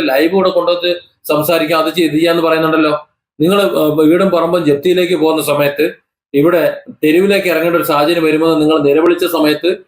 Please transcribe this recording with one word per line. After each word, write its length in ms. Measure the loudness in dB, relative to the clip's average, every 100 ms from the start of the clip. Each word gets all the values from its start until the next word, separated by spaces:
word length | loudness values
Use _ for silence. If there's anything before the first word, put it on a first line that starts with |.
| 0
ലൈവ് 220 | 0 0
കൂടെ 160 | 0 0 0
കൊണ്ടുവന്ന് 360 | -2 -2 -2 -6 -10 _ -4
സംസാരിക്കാം, 480 | -4 0 0 0 -2
അത് 80 | -2 -2
ചെയ്ത് 160 | -2 0
ചെയ്യാന്ന് 260 | 0 0 0
പറയുന്നുണ്ടല്ലോ. 460 | 0 0 0 0 -2 -8 _ _ -4
നിങ്ങൾ, 160 | 0 2 0 0
ആ, 40 | -2 2 2
വീടും 200 | 2 2
പറമ്പും 280 | 0 0 0 0
ജപ്തിയിലേക്ക് 480 | 0 0 0 0 0
പോകുന്ന 220 | 0 0 -2
സമയത്ത് 340 | -2 -2 -2 -4 -6 _ _ _
ഇവിടെ 280 | 0 2 2 0 -4 -16 -4
തെരുവിലേക്ക് 460 | 0 2 2 0 0
ഇറങ്ങേണ്ട 240 | -2 0 -2
ഒരു 60 | 0
സാഹചര്യം 340 | 0 0 0 0
വരുമെന്ന് 280 | 0 0 2
നിങ്ങൾ 160 | 2 2 2
നിലവിളിച്ച 360 | 2 2 0 -2 0
സമയത്ത് 340 | 0 0 -2 -4